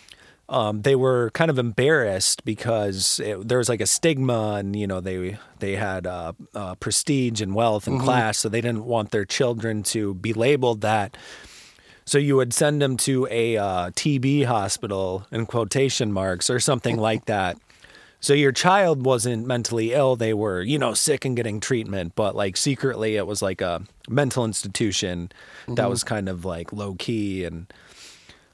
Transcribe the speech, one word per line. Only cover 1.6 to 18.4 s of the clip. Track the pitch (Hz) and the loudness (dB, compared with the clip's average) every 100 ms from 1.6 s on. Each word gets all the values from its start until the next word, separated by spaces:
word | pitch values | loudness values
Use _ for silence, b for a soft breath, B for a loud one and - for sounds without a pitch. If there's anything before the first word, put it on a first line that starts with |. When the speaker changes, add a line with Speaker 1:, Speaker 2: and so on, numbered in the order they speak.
| 120 107 135 156 110 95 - - | 0 2 4 4 2 0 0 -2
Speaker 1:
because | - 107 117 113 104 95 95 - | -4 -4 0 2 0 0 0 0
it, | 107 98 113 | -4 -4 0
there | 123 | 2
was, | 117 | 2
like, | 113 | 0
a | - | 0
stigma | - 165 139 131 117 107 104 | 2 2 2 2 0 0 -2
and, | 98 104 | -2 -2
you | 101 | -2
know, | 92 | -2
they, | 92 92 92 104 B - | -4 -4 -6 -8 B -8
they | 98 98 | -4 -2
had, | 104 95 90 | -2 -4 -6
uh, | 90 82 - - | -6 -8 -10 -12
uh, | 104 95 92 | -10 -10 -8
prestige | 113 - - 139 123 110 | -4 -2 0 0 0 -2
and | 101 | -2
wealth | 98 117 107 - | 0 2 0 -2
and | 135 | 0
Speaker 2:
Mm-hmm. | 127 | 2
Speaker 1:
class, | 123 110 107 | 2 2 0
so | 110 | -2
they | 113 | -2
didn't | 117 113 | -2 -2
want | 117 117 101 | -2 -2 0
their | 110 | -2
children | 98 - 127 113 113 107 | 0 2 2 0 -2 -2
to | 98 113 101 | -2 -2 -2
be | 95 110 | -2 -2
labeled | 110 120 147 127 110 | 2 4 4 2 2
that. | 104 110 98 B B B B B B B B B | 2 0 0 B B B B B B B B B
So | - 143 | 0 2
you | 143 | 4
would | 135 123 | 4 2
send | - 147 147 | 2 2 4
them | 139 123 | 2 2
to | - 131 127 | 2 2 0
a, | 117 117 110 | 0 2 2
uh, | 101 92 90 | 0 0 -2
T | - 156 139 | -2 0 2
B | 131 143 | 2 2
hospital, | 127 117 98 - 110 98 95 95 98 | 2 2 0 -4 -4 -2 -2 -4 -6
in | 117 113 | -6 -2
quotation | 120 104 135 135 - 113 | -2 0 2 2 0 -2
marks, | 98 95 90 - | 0 -2 -2 0
or | 123 | 0
something | - 123 117 113 | 2 0 0 0
Speaker 2:
<laughs> | 110 | 0
Speaker 1:
like | 110 - | 0 -2
that. | 104 92 - _ b b b b b | -2 -2 -4 _ b b b b b
So | - | 2
your | 143 | 4